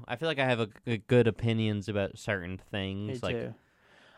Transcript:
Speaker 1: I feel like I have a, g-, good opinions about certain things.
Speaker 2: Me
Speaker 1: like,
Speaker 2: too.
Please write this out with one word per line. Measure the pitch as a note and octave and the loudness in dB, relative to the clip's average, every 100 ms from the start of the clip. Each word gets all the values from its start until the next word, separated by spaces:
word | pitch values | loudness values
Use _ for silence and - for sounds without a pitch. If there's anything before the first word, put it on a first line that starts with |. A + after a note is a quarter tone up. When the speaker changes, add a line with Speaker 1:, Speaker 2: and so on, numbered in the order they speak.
| A2+ | -8
Speaker 1:
I | A#2+ | -4
feel | E3 | -2
like | C#3 | 0
I | C3 | 2
have | A#2 | 2
a, | A2 - - | 0 -4 -4
g-, | A2+ - | -2 4
good | B2 A2+ | 6 6
opinions | - A2 A2+ A2 G#2 G2 | 4 0 2 0 0 -2
about | G2+ G2 - | -2 -2 -4
certain | - G2 F2 F#2 - | -4 -2 -2 -10 -8
things. | G#2 F#2+ G2 G#2 B2+ | -6 -4 -4 -6 -4
Speaker 2:
Me | G#2+ | -4
Speaker 1:
like, | A#2+ | -4
Speaker 2:
too. | B2 A2+ _ _ _ - - | -6 -10 _ _ _ -20 -20